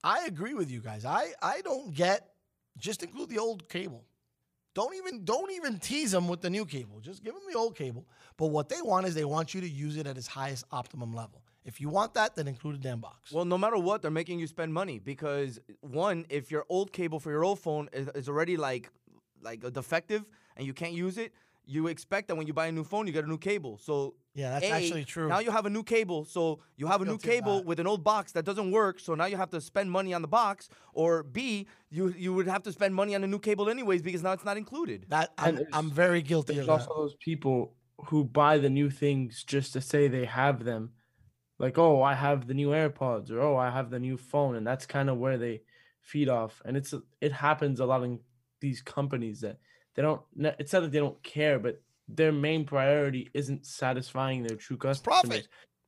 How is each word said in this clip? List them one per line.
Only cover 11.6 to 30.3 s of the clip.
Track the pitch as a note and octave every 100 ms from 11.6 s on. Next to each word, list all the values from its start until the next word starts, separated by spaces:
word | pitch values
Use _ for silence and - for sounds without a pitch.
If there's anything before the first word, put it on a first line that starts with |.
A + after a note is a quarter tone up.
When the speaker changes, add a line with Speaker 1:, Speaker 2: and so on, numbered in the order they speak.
Speaker 1:
If | C3 -
you | C#3+
want | F#3+ A3 -
that, | F#3+ -
then | C#3+
include | B2 D3+ C#3+
a |
damn | C3 A#2+
box. | A2+ - -
Speaker 2:
Well, | D3+ F3
no | F3+
matter | G#3 A3
what, | F3 G#3+
they're | D#3+
making | D#3+ F3 F3
you | D#3+
spend | E3+ D#3+
money | D#3+ F#3+ A#2
because, | F#2+ C3+ D3+ C#3+ C#3 A2+ - G#2
one, | C#3+ C3+ G3 E3+ E3
if | D3 B2
your | D3+ -
old | F3+ G3
cable | - E3+ D#3
for | D#3
your | D3+ F3+
old | G3+
phone | E3 D3+ D3
is, | C3 C3+
is | C#3+ B2+
already, | D3 E3+ E3+
like, | C#3+ B2+ - _ _ _ _ _
like, | G#2+ A#2
a | A#2+
defective | C3 B2 E3 E3+ G#3+ G#3 _ _ -
and | C3+
you |
can't | C3+ E3
use | E3+ F#3 F#3
it, | A#3 - _ _ -
you | D3 D#3+
expect | D3+ - G3 G#3
that | E3
when | D#3
you |
buy | D3+ D#3+
a |
new | D#3+
phone, | D#3 G#3 G#3
you |
get | D#3
a | D3+
new | D#3+
cable. | F#3+ G#3 C#3 G#2
So | - D3 C#3 - _
Speaker 1:
Yeah, | C#3+ C3
that's | C3+ F#3+
Speaker 2:
A, |
Speaker 1:
actually | - E3+ D#3+ C3+
true. | E3+ D#3
Speaker 2:
now | F#3
you | A#3
have | A3 G3+
a |
new | G#3+
cable. | - A3+ G3+ E3 D3+
So | F3+ E3 D3 _ -
you | D3+
have | F#3+
a | F#3+
new |
Speaker 1:
Guilty | G#3+ -
of | A#3+
Speaker 2:
cable | G#3+ G3
Speaker 1:
that. | F3+
Speaker 2:
with | E3
an | F3
old | G#3
box | D#3 G#3+ F3+
that | E3+
doesn't | E3 G3+ F#3+
work. | G#3+ G3+ F3+
So | - D#3+
now | F3+
you | F#3+
have | F#3
to | E3+
spend | - G3 G3
money | F3+ F#3+
on | F3
the |
box. | D#3